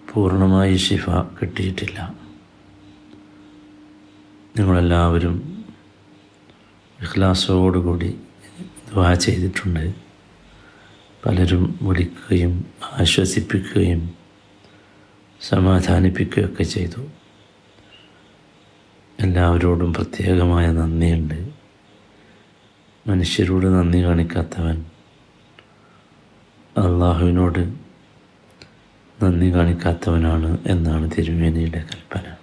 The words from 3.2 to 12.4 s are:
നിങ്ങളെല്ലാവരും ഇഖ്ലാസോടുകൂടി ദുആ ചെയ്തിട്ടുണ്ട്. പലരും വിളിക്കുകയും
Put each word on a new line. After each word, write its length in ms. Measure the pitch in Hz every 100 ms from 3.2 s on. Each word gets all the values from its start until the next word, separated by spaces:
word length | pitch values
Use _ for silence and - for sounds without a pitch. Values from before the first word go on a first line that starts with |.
| - - - - - - - - - - - - - -
നിങ്ങളെല്ലാവരും 1040 | 98 90 87 85 85 85 85 87 139 196 226 - _ _ _ - _ _ _ - _ _ _ _
ഇഖ്ലാസോടുകൂടി 1080 | 87 - 95 92 - 95 92 90 87 85 87 - - - - - 180 - -
ദുആ 280 | 101 87
ചെയ്തിട്ടുണ്ട്. 800 | 90 - 87 90 90 95 85 80 98 - - _ - - - - - - - - - 117
പലരും 540 | 92 90 90 90 -
വിളിക്കുകയും 840 | 101 90 85 - - 90